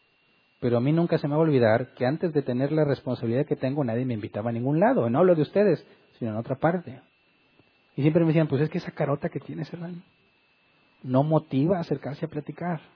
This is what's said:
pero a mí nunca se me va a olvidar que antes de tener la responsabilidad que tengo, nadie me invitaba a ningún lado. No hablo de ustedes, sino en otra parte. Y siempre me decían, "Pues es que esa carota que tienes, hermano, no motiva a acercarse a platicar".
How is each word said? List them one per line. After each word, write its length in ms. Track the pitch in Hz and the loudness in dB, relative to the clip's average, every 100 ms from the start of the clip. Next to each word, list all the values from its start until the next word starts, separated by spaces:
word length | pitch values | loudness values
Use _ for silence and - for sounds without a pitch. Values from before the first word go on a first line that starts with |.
| _ _ _ _ _ _ | _ _ _ _ _ _
pero 180 | 123 117 | 0 2
a 40 | |
mí 100 | 127 | 2
nunca 260 | 165 170 160 | 2 2 0
se 100 | 147 | 0
me 80 | 147 | 0
va 60 | |
a 20 | |
olvidar 500 | 165 139 117 113 127 | 2 4 4 4 0
que 120 | - 123 | -4 -2
antes 280 | 160 180 | -2 -2
de 80 | 151 | -2
tener 300 | 131 123 139 | -2 -2 0
la 140 | 156 147 | 0 0
responsabilidad 600 | 135 - 123 117 120 147 | 0 -4 -4 -2 -2 -2
que 100 | 139 | -2
tengo, 280 | 131 143 | -2 -2
nadie 220 | 131 113 127 | -2 -2 -2
me 100 | 113 | -4
invitaba 340 | 107 104 110 | -6 -6 -4
a 40 | |
ningún 260 | 117 123 151 | -4 -2 2
lado. 300 | 214 254 117 | 2 2 2
No 100 | 123 | 4
hablo 160 | 185 175 | 4 4
de 80 | |
ustedes, 420 | 147 190 208 151 - _ _ _ | 2 2 2 0 -4 _ _ _
sino 140 | 117 | -6
en 60 | 107 | -6
otra 180 | 120 131 | -6 -2
parte. 460 | 156 180 165 127 - _ _ _ _ _ _ _ _ - | 0 -2 -6 -16 -20 _ _ _ _ _ _ _ _ -2
Y 60 | |
siempre 200 | 143 160 | 2 4
me 60 | 165 | 4
decían, 200 | 156 156 | 4 2
"Pues 140 | 131 | 2
es 80 | 156 | 0
que 100 | 180 | -4
esa 120 | - | -8
carota 380 | - 147 143 170 | -4 -4 -2 -4
que 100 | 143 | -8
tienes, 320 | - 156 160 | -10 -10 -10
hermano, 300 | 170 175 175 - _ _ _ _ _ _ _ _ _ | -10 -12 -14 -18 _ _ _ _ _ _ _ _ _
no 200 | 131 127 | -2 0
motiva 540 | 151 156 156 135 151 185 | 4 2 2 0 2 0
a 40 | |
acercarse 440 | 170 143 127 151 156 | -2 -6 -6 -10 -10
a 40 | |
platicar". 520 | 151 - 147 170 160 - | -10 -12 -8 -6 -6 -10